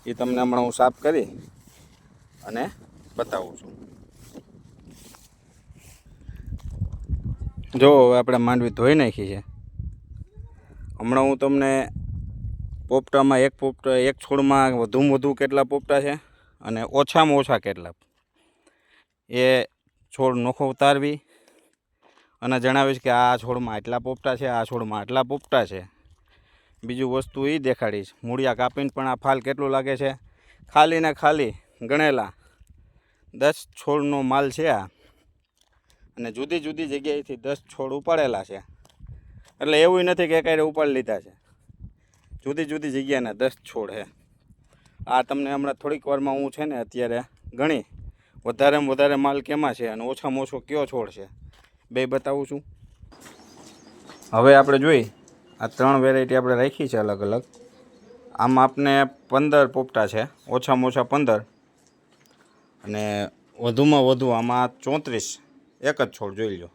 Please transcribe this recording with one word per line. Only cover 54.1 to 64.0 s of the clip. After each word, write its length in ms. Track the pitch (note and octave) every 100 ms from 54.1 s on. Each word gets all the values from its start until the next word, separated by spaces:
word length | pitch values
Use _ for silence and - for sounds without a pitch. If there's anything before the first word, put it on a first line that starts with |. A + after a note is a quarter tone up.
| - -
હવે 240 | A2+ B2+ C#3
આપણે 240 | C3+ C#3
જોઈ, 260 | D3 C#3+ G#2+ - - _ _ _
આ 80 | A2+
ત્રણ 340 | - C3 C#3
વેરાયટી 360 | C3 C3 C3 C3
આપણે 180 | B2+ A#2+
રાખી 340 | C3+ - C#3
છે 80 | A#2
અલગ 220 | G#2+ G2+
અલગ. 220 | G2+ A2+ - - - - - _ - - -
આમાં 320 | - A#2+ B2+ C3
આપને 280 | C3 C#3+ C#3 C3 - _
પંદર 400 | C3 D3 D3 C3+
પોપટા 360 | C3 C3 A2+ G#2
છે, 200 | A2 C3 _ -
ઓછામાં 420 | B2 B2+ B2+ B2+
ઓછા 200 | B2+ A#2+
પંદર, 300 | D3 C3+ G#2+ G#2+ _ _ _ _ _ _ _ _ _ _ _ _ _
અને 200 | G2+ G#2+ G#2+ G#2 G2+ _ _ -
વધુમાં 460 | A#2+ A#2 D3 D3